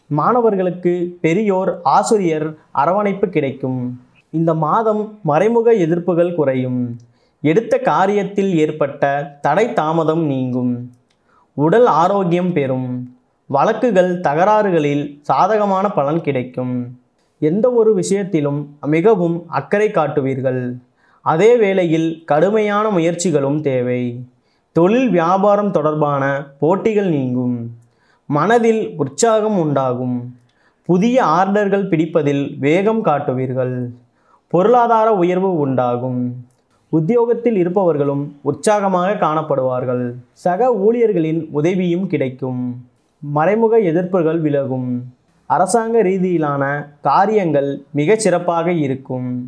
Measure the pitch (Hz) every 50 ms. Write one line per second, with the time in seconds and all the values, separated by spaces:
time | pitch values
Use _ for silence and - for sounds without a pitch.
0 | _ - 143 151 151 196 233 247 226 220 202 185 185 180 175 180 - 175 175 180
1 | 170 175 175 - - 160 165 208 220 202 185 185 185 180 - - - 139 151 190
2 | 208 - 233 208 185 165 160 151 151 160 156 - _ _ - 135 143 165 185 208
3 | 208 196 190 190 - 180 - - 135 131 123 - - 131 127 127 123 123 123 123
4 | - _ _ _ _ _ - 160 165 165 156 160 151 151 185 226 220 220 208 214
5 | 208 214 - - - 156 143 160 196 226 233 233 226 233 233 202 170 156 175 170
6 | 165 190 175 165 175 175 175 160 143 135 131 131 127 127 123 123 123 120 117 120
7 | - _ _ _ _ _ _ _ - 147 160 214 233 - 277 - 254 - 147 160
8 | 190 196 208 208 190 185 202 202 196 196 180 156 156 156 156 - 151 139 - -
9 | 147 139 139 143 143 - - - - 139 151 190 226 240 226 185 156 156 160 165
10 | 156 151 156 170 165 143 135 131 131 127 123 127 123 123 123 120 123 123 - _
11 | _ _ _ _ _ _ _ _ _ _ _ - 143 160 185 233 247 214 147 156
12 | 165 185 202 196 190 165 170 175 180 175 - 147 139 131 131 127 127 123 123 123
13 | 123 - - _ _ _ _ _ _ - 131 135 165 208 220 - 254 247 190 185
14 | 180 180 180 180 - 147 143 160 185 208 214 214 208 196 175 160 147 143 143 147
15 | 147 143 - - - - 135 139 175 190 220 214 208 202 190 190 196 202 - 156
16 | 139 143 160 170 165 147 135 127 123 123 - 127 127 127 123 123 123 123 123 -
17 | _ _ _ _ _ _ _ - 143 156 175 214 240 254 247 233 220 220 214 185
18 | 165 - 196 202 196 196 202 156 147 143 143 147 147 - - - - 143 156 165
19 | 170 226 226 190 175 165 170 165 - - 135 139 139 - 208 202 208 208 208 170
20 | 151 143 143 147 131 135 131 127 123 131 127 127 123 123 123 123 - _ _ _
21 | _ _ _ _ - 131 156 160 202 226 240 240 214 190 190 190 180 165 156 160
22 | 160 165 160 - - - 143 156 175 196 214 220 208 208 202 208 214 220 202 170
23 | 160 175 170 170 - 185 147 147 139 139 143 151 147 143 131 127 123 123 123 123
24 | 123 120 120 123 123 - _ _ _ _ _ _ _ _ - 160 170 190 220 254
25 | 269 233 175 175 165 170 190 196 196 208 202 202 208 202 160 160 143 156 156 151
26 | 147 147 143 139 135 139 139 139 - - - - 143 156 196 190 - 226 214 202
27 | 202 185 156 139 131 127 123 127 127 123 123 120 117 117 117 117 _ _ _ _
28 | _ _ _ _ _ - 143 147 156 202 233 240 226 226 220 220 185 - - 151
29 | 139 131 - - - 220 220 220 208 220 214 185 160 151 139 139 135 127 123 120
30 | 127 123 123 123 120 123 - - _ _ _ _ _ _ _ _ _ - 175 180
31 | 202 240 247 262 208 156 156 175 196 196 202 208 208 196 202 196 190 - 170 151
32 | 170 165 - 165 143 143 143 139 139 143 147 131 131 143 160 185 196 220 220 226
33 | 202 160 147 139 - 139 127 127 131 127 127 131 127 127 127 123 123 123 120 -
34 | _ _ _ _ _ _ _ _ _ _ - 170 185 220 247 247 233 240 233 220
35 | 220 226 220 185 175 180 180 180 190 196 180 156 143 135 131 123 123 123 123 117
36 | 127 127 127 123 123 123 123 123 123 - _ _ _ _ _ _ _ _ 151 160
37 | 156 170 240 240 233 240 233 233 - - - 190 170 180 180 208 190 170 151 139
38 | 143 143 139 143 143 147 - - - 139 151 151 - 214 208 208 202 196 185 180
39 | 180 190 208 180 180 156 156 156 156 156 139 135 131 131 127 127 123 127 123 123
40 | 123 123 120 123 - _ _ - - 180 175 190 247 262 240 196 190 220 240 247
41 | 233 214 202 170 160 156 160 165 156 - 143 147 147 175 190 180 185 175 170 180
42 | 196 - 156 139 139 127 123 127 135 131 127 123 123 123 123 123 123 _ _ _
43 | _ _ _ _ 147 147 147 147 156 185 208 226 233 214 226 226 208 170 151 180
44 | 180 180 190 185 156 156 160 170 156 147 143 139 139 123 131 127 127 123 123 123
45 | 123 123 - _ _ _ _ _ _ - 135 151 185 185 - 233 226 226 226 226
46 | 202 185 196 190 180 185 180 160 151 143 143 139 139 139 143 147 147 - - _
47 | - 143 143 170 196 208 220 208 185 160 147 143 139 139 139 - - _ - 143
48 | 147 165 220 214 - 185 180 175 175 175 170 165 165 175 180 160 143 127 131 131
49 | - - 131 127 127 123 123 123 127